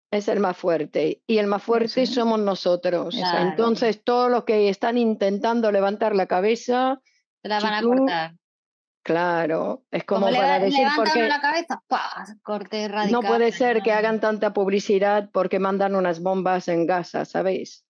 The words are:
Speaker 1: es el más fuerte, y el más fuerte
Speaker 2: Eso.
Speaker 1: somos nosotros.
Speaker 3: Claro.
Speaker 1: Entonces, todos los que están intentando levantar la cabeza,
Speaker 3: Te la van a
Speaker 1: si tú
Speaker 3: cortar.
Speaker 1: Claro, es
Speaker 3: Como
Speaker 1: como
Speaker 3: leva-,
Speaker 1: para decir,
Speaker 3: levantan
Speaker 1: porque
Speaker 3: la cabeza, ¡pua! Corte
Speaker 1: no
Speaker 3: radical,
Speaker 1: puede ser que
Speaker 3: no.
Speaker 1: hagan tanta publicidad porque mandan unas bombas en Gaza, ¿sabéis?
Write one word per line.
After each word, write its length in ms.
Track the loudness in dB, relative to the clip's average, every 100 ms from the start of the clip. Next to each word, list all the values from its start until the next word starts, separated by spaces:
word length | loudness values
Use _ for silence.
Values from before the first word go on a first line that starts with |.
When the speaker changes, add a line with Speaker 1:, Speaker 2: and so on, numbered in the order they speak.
| _
Speaker 1:
es 160 | -4 -2
el 120 | 0
más 160 | 0 -2
fuerte, 680 | 0 0 0 -2 -2 -2 -2
y 120 | 0
el 80 | 2
más 160 | 0
fuerte 400 | 0 0 0 0
Speaker 2:
Eso. 120 | 0
Speaker 1:
somos 260 | 0 0 2
nosotros. 760 | 0 0 0 0 0 -2 -2
Speaker 3:
Claro. 340 | -4 -2 0 0
Speaker 1:
Entonces, 540 | 2 0 2 0 -2
todos 280 | 0 2 2
los 140 | 2
que 240 | 2 2 2
están 300 | 2 -2 0
intentando 720 | 0 2 0 0 0 0 2
levantar 440 | 2 2 0 0 0
la 100 | 0
cabeza, 760 | 0 0 0 -2 0 0 -4 _ _ _ _
Speaker 3:
Te 60 | -6
la 120 | -2
van 140 | -2
a 40 | 0
Speaker 1:
si 60 |
tú 60 | 2
Speaker 3:
cortar. 440 | 2 2 0 -4 -10 _ _ _ _ _ _
Speaker 1:
Claro, 840 | -4 0 0 0 -2 -2 -4 -6 _
es 140 | -8
Speaker 3:
Como 220 | -2 0 2
Speaker 1:
como 60 |
Speaker 3:
leva-, 100 | 2 2
Speaker 1:
para 120 | 2
decir, 200 | 2 2
Speaker 3:
levantan 240 | 2 2 0
Speaker 1:
porque 220 | 2 0
Speaker 3:
la 120 | 0
cabeza, 420 | -2 -2 -4 -8 -6
¡pua! 400 | -6 -4 -10 -16 -16
Corte 440 | -8 -8 -8 -8 -6
Speaker 1:
no 60 |
Speaker 3:
radical, 300 | -2 0 0 2
Speaker 1:
puede 260 | 2 2
ser 300 | 2 0 2
que 100 | 2
Speaker 3:
no. 40 | 2
Speaker 1:
hagan 240 | 2 0
tanta 320 | 0 0 -2
publicidad 800 | 0 0 0 2 2 2 0 0
porque 260 | -2 0 0
mandan 360 | 0 0 0
unas 260 | 2 0 0
bombas 480 | -2 0 0 0 0
en 180 | 0 0
Gaza, 380 | 0 -2 -6
¿sabéis? 640 | -4 -2 -2 -2 -6 -16 _